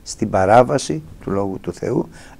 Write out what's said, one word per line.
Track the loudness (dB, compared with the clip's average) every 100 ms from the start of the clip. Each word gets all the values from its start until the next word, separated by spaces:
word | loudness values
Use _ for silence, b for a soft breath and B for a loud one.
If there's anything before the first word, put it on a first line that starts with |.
στην | -16 -6 -2
παράβαση | 2 6 6 6 2 -2 -6 -8 -12
του | -6
Λόγου | -4 -4 -6
του | -8
Θεού, | -6 -4 -4 -4 B B B